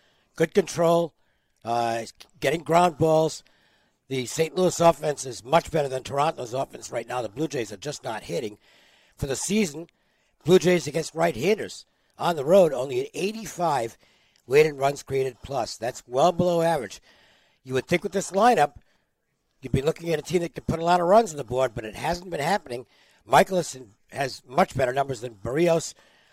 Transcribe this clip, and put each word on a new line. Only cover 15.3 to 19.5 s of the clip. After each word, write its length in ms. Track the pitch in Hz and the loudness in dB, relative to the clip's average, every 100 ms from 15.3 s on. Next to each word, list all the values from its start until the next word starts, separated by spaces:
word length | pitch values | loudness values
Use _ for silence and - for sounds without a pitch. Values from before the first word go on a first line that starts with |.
| 120 | -6
plus. 340 | - 135 107 - | -8 -6 -6 -6
That's 240 | 117 - - | -8 -8 -6
well 240 | 127 165 | 0 2
below 300 | 175 180 170 | 2 0 2
average. 380 | 165 160 104 - _ _ _ _ _ _ | 2 0 -4 -12 _ _ _ _ _ _
You 120 | 127 127 | -6 -4
would 100 | - | 0
think 160 | 170 | -2
with 120 | 202 | -2
this 180 | 196 - | -6 -4
lineup, 420 | 190 233 202 147 - _ _ _ _ _ _ _ | 4 4 6 2 -2 _ _ _ _ _ _ _